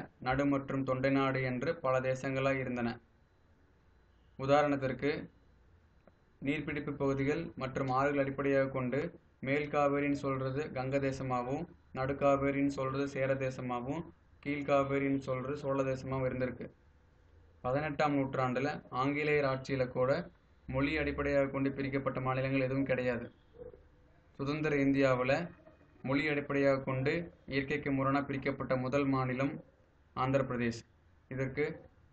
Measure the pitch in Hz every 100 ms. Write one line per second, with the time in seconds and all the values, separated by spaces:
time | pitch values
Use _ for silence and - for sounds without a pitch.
0 | 180 - 127 131 143 139 135 139 135 127
1 | 135 139 135 135 131 123 143 165 131 131
2 | 131 131 139 135 135 135 127 123 117 117
3 | - _ _ _ _ _ _ _ _ _
4 | _ _ _ - 135 143 147 143 131 120
5 | 139 165 175 _ _ - - - _ _
6 | - - _ - 139 151 156 147 147 139
7 | 139 135 135 160 170 - 131 131 131 131
8 | 143 143 135 139 139 139 135 135 123 131
9 | 170 - _ _ 131 143 147 147 143 143
10 | 143 139 139 131 131 131 - 131 127 139
11 | 135 131 131 123 123 143 175 - - 131
12 | 131 139 143 139 139 139 139 139 131 135
13 | 139 135 135 131 131 127 127 123 123 156
14 | - - - - 143 147 139 139 135 139
15 | 139 139 135 127 127 147 139 135 135 127
16 | 135 131 127 127 127 - - - - -
17 | _ - - - - - 127 135 151 139
18 | 151 143 135 131 127 123 139 113 - 127
19 | 135 147 151 147 135 131 131 135 127 127
20 | 127 151 180 - _ _ - 131 143 156
21 | 143 139 143 139 139 139 135 135 139 135
22 | 135 131 131 127 131 135 127 135 135 127
23 | 127 117 113 - _ - - - - -
24 | - - - - 139 151 151 143 139 139
25 | 135 127 123 147 175 - - - - -
26 | 127 139 156 143 143 143 139 135 135 131
27 | 131 170 170 - - 135 135 147 143 135
28 | 135 139 135 135 139 135 127 131 127 143
29 | 139 135 131 127 139 - - _ _ _
30 | _ - 131 139 131 123 120 113 - _
31 | _ - - 131 135 - 151 165 - _
32 | -